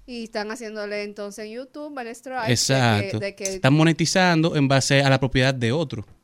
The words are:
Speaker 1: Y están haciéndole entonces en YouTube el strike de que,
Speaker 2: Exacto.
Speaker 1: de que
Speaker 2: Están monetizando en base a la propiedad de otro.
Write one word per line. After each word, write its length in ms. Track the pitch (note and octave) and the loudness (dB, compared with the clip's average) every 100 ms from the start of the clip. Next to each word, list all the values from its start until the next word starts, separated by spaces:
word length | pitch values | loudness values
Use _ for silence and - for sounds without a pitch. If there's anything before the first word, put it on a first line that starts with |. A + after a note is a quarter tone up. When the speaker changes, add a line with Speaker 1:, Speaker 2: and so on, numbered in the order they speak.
Speaker 1:
Y 200 | - A#3+ | -14 -12
están 260 | A3 A3 G#3 | -8 -8 -8
haciéndole 540 | A#3+ A3 G#3+ G#3 G#3 | -8 -10 -8 -6 -6
entonces 420 | G#3 G#3 G3+ G3+ G#3+ | -8 -8 -10 -10 -12
en 60 | |
YouTube 440 | A3+ C4 D4+ D4+ C#4+ | -12 -12 -12 -12 -10
el 100 | A3+ | -10
strike 320 | A#3+ C4 B3+ | -12 -10 -4
de 60 | A3+ | -2
que, 60 | |
Speaker 2:
Exacto. 640 | - - C3+ A#2+ G#2+ G2 G#2+ | 0 0 2 2 0 -2 -4
Speaker 1:
de 160 | G2+ | -6
que 100 | - | -6
Speaker 2:
Están 300 | G2 F#2+ C3 | -6 0 4
monetizando 840 | D3+ D#3+ D#3+ D#3+ F#3+ F#3 E3 E3 D#3 | 6 4 4 0 2 4 4 2 2
en 120 | C#3 | 2
base 320 | C3+ - C#3 | 2 4 4
a 60 | C#3 | 4
la 120 | C3+ | 4
propiedad 340 | C3 C3+ C3 | 2 2 2
de 180 | C3 A#2 | 2 0
otro. 320 | C#3+ D3+ A2 - - | 0 -2 -6 -10 -16